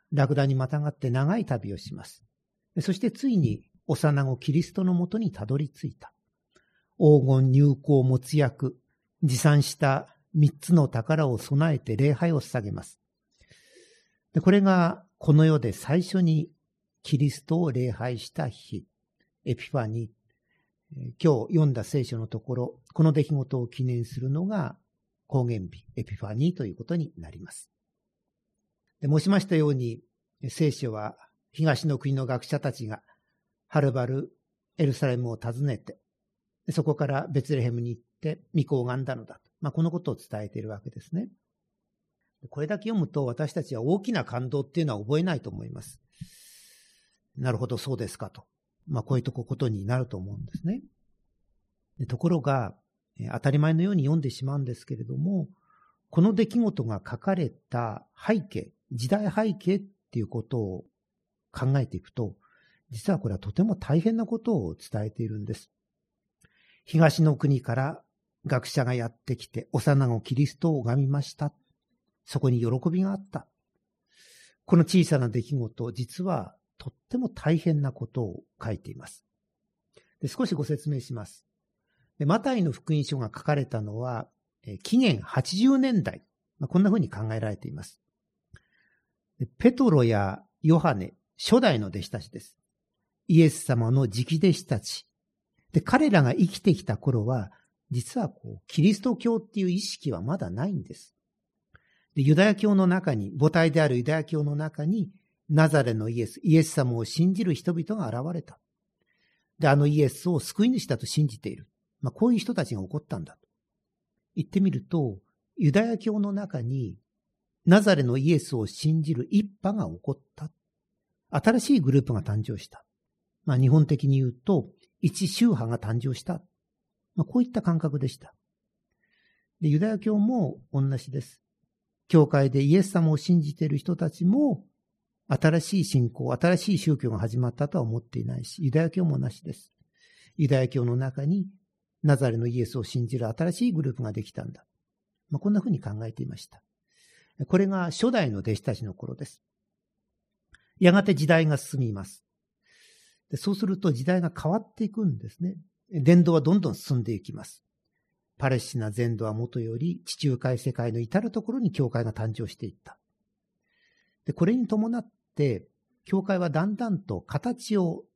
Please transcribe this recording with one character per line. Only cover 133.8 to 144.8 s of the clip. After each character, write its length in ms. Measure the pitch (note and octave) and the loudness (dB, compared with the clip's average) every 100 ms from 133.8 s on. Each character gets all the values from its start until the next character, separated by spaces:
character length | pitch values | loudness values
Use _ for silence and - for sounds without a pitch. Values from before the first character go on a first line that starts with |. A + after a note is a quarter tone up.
| - F3 | -2 -2
た 140 | E3 | -4
ち 160 | - F3 | 0 2
も、 400 | B3 D4 F#3+ - _ _ _ _ _ _ | 4 2 0 -8 _ _ _ _ _ _
新 300 | C3+ D#3 E3 | 2 4 2
し 200 | - G3 | 0 0
い 40 | |
信 240 | - C3+ A#2+ | 2 2 0
仰、 240 | - C3 | -2 -4
新 240 | B2+ E3+ F3+ | 0 2 2
し 180 | - F#3 | 2 0
い 20 | |
宗 180 | - C#3+ | 2 0
教 140 | B2 | 0
が 80 | A2 | -2
始 180 | A2 A#2+ | -2 0
ま 140 | B2 | -2
っ 40 | |
た 140 | - C#3+ | -2 -4
と 80 | F3+ | -2
は 80 | |
思 140 | A#2 A2+ | -2 -4
っ 40 | |
て 160 | - B2 | -6 -8
い 60 | |
な 140 | A2+ B2 | -6 -6
い 80 | A#2+ | -10
し、 180 | - | -4
ユ 60 | D3 | 0
ダ 100 | D3 | 2
ヤ 100 | E3 | 0
教 140 | F3 | 0
も 140 | E3+ C3+ | 0 0
同 100 | C3 | -2
じ 160 | - | -6
で 80 | E3 | -14
す。 220 | - - _ _ _ _ _ _ - | -14 -16 _ _ _ _ _ _ -2
ユ 100 | C#3+ | 2
ダ 120 | C3+ | 2
ヤ 80 | B2+ | 2
教 180 | C#3 A#2+ | 0 -2
の 100 | A#2+ | -2
中 300 | C3 C3 C#3+ | -4 -4 -2
に、 200 | G3 F#3 - _ _ _ _ | -2 -4 -10 _ _ _ _
ナ 140 | D3+ C#3 | 2 4
ザ 140 | C3 | 2
レ 80 | A2+ | 0
の 80 | A#2+ | -2
イ 120 | A#2+ | -2
エ 40 | |
ス 140 | A#2 C3 | -2 -4
を 60 | |
信 220 | G#2 C3 A#2 | -4 -4 -2
じ 120 | B2+ | -4
る 100 | A2+ | -4
新 240 | A#2 E3 | -2 -2
し 160 | F3+ A#3+ | 0 0
い 40 | |
グ 100 | E3 | 0
ル 100 | C3+ | -2
ー 40 | B2 | -4
プ 60 | |
が 100 | A2 | -6
で 100 | G#2 | -6
き 100 | G#2+ | -8
た 120 | - | -10
ん 80 | A#2+ | -14
だ。 120 | B2 _ _ | -16 _ _